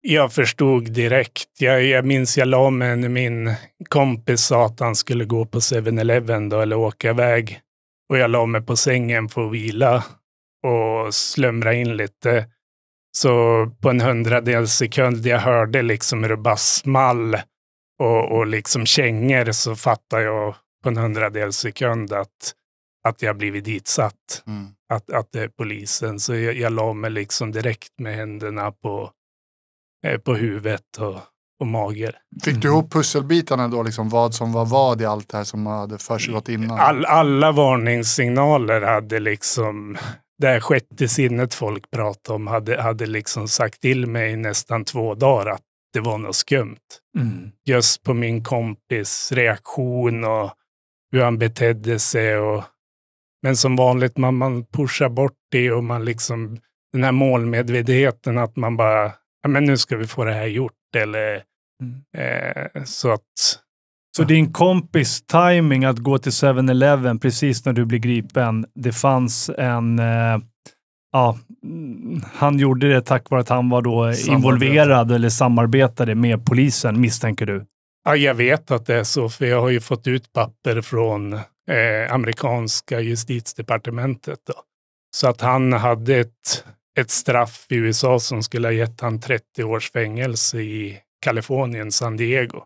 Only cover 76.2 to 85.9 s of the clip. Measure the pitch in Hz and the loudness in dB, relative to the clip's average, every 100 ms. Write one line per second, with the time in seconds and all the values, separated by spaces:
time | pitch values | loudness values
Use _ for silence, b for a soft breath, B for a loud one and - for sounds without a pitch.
76.2 | 120 113 113 123 139 - 120 107 120 113 | 2 2 2 4 2 2 0 2 2 2
77.2 | 113 101 104 101 98 _ _ _ - 147 | -2 -2 -4 -6 -8 _ _ _ 0 2
78.2 | 143 117 123 156 - 123 113 120 113 147 | 2 2 2 2 0 -4 0 0 0 -2
79.2 | 113 - 127 123 123 123 - 120 135 127 | -2 -2 0 2 2 0 -2 -4 -2 -4
80.2 | _ - 110 _ - 113 - 120 113 104 | _ -4 -4 _ -4 -4 -2 -2 0 -2
81.2 | 101 107 104 _ - 123 113 107 113 127 | -6 -8 -12 _ -4 0 0 0 -2 -2
82.2 | 113 117 135 120 113 - - 120 117 117 | -2 -4 -2 -2 -2 -6 -4 -4 -2 -4
83.2 | 117 120 110 - 113 113 120 117 131 123 | -4 -6 -8 -12 -6 -4 -4 -6 -6 -6
84.2 | - - - - _ _ _ _ _ - | -10 -14 -12 -14 _ _ _ _ _ -2
85.2 | 131 117 123 131 131 120 120 | 0 0 0 2 2 2 0